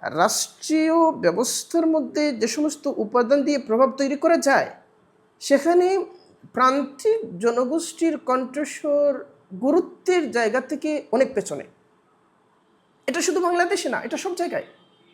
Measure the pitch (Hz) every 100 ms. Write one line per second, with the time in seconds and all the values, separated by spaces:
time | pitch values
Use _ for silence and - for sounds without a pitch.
0 | - 151 190 - - - - 311 320 330
1 | 320 - 175 180 254 - - 330 330 311
2 | 247 302 294 226 233 302 302 - - -
3 | 208 247 233 285 277 285 - 226 262 262
4 | 277 285 320 339 277 233 - - _ _
5 | _ _ _ _ - 277 311 349 359 392
6 | 349 - _ _ - - 262 269 269 -
7 | 427 453 156 175 233 240 254 320 320 -
8 | 330 302 - 254 254 262 294 - 302 294
9 | 285 262 - _ _ 185 254 330 - -
10 | - 359 277 233 220 247 254 294 302 302
11 | - 233 254 208 190 143 - _ _ _
12 | _ _ _ _ _ _ _ _ _ _
13 | - 294 339 349 349 349 359 392 294 214
14 | 240 294 381 359 339 175 - - _ _
15 | _